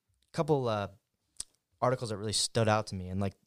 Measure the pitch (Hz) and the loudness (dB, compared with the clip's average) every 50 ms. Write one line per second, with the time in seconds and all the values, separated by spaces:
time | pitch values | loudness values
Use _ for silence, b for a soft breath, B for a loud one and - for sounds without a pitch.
0 | _ _ _ _ _ _ - - 165 147 156 139 123 117 110 104 101 95 98 - | _ _ _ _ _ _ -4 -2 0 2 2 2 2 0 0 -2 -2 -4 -8 -12
1 | _ _ _ _ _ _ _ - - - _ _ _ _ _ _ - 127 127 127 | _ _ _ _ _ _ _ -16 -16 -16 _ _ _ _ _ _ 0 2 2 0
2 | 127 110 110 95 104 110 98 - - - - 120 113 107 107 107 107 - - 95 | -2 -4 -6 -6 -4 -2 -2 -2 -2 0 0 2 4 4 4 2 2 -2 -6 -8
3 | 90 92 92 95 98 98 - _ _ | -6 -4 -2 -2 -2 -2 -2 _ _